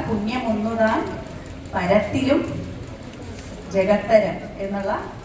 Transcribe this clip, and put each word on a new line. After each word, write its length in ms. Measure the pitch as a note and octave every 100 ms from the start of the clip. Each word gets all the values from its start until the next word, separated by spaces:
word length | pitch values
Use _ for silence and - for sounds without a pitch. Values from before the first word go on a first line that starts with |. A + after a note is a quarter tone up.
| -
പുണ്യമൊന്നുതാൻ 920 | G#3+ G#3 B3+ A3+ G#3+ G#3+ A3+ A3 C4+ - - - - - - -
പരത്തിലും 880 | - F3+ G#3 - C4 B3+ D4+ - - - - - - - - - - - - -
ജഗത്തരം" 640 | F#3 F#3+ G#3 - A3 G3 - - -
എന്നുള്ള 340 | G3 G3 G3 - - -